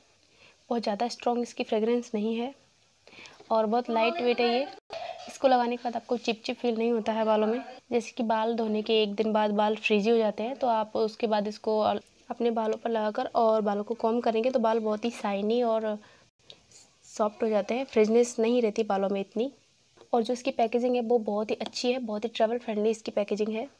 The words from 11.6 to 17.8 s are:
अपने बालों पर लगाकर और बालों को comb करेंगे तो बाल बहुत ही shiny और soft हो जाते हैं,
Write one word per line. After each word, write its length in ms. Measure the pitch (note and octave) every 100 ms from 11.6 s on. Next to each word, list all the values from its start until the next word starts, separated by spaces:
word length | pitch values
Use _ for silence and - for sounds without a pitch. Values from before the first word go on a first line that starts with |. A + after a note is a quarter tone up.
| - G#3+
अपने 720 | G#3 G3+ - _ - A#3+ A#3
बालों 260 | A3+ A3 A3
पर 120 | B3
लगाकर 400 | A3+ G#3+ G#3+ C4 -
और 260 | A3 A3
बालों 220 | G#3 G3+
को 100 | G#3 A#3
comb 280 | A3+ A#3+
करेंगे 280 | A#3+ A3+ A#3+
तो 80 | B3+
बाल 200 | A3+ A3+
बहुत 260 | G#3+ G#3+ A#3
ही 60 |
shiny 500 | A#3 G#3+ G3+ G#3 A#3+
और 340 | A#3 A3 A3 G#3+ - - _ _ _ - _ - - _ -
soft 360 | - G#3+ G#3+
हो 60 | A3+
जाते 240 | G#3 F#3+
हैं, 120 | A#3